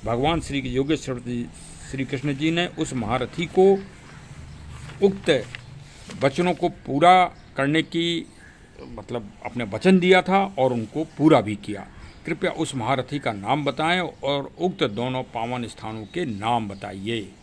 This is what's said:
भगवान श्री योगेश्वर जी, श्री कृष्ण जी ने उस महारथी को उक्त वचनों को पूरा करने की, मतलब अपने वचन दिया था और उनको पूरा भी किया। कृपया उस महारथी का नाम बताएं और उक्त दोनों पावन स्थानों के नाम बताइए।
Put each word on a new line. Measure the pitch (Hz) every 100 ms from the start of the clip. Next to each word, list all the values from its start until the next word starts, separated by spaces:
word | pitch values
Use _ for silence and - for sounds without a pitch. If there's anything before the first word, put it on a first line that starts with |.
भगवान | 107 120 143 165
श्री | - 139
योगेश्वर | 127 123 139 151 - 123
जी, | 120 120 120 - - - -
श्री | 131
कृष्ण | 131 135 143
जी | 139 156
ने | 165 180
उस | - 151
महारथी | 131 107 123 120 - 170
को | - 190 196 196 - - - - - - - - - - -
उक्त | 202 196 - 139 104 - - - - - - -
वचनों | 135 139 180
को | 170 170
पूरा | - - 135 170 185 180 - - -
करने | 139 156
की, | 156 165 170 165 - - - - - - 92
मतलब | 113 101 120 101 -
अपने | - 117
वचन | 110 107 185 190
दिया | 180 185
था | 180 190 190 -
और | 131
उनको | 123 110 147
पूरा | 156 - 147 143
भी | 104 104
किया। | - 101 - - - - -
कृपया | 165 180
उस | - 160
महारथी | 135 113 135 123 147
का | 139
नाम | 104 101 143
बताएं | 139 135 156 180
और | 170 - 139 143 135 -
उक्त | 175 -
दोनों | 147 104 123 127
पावन | 123 120 113 123 113
स्थानों | - 113 110
के | 104 175
नाम | 170 101 107 120 107
बताइए। | 95 101 98 98 117 95 -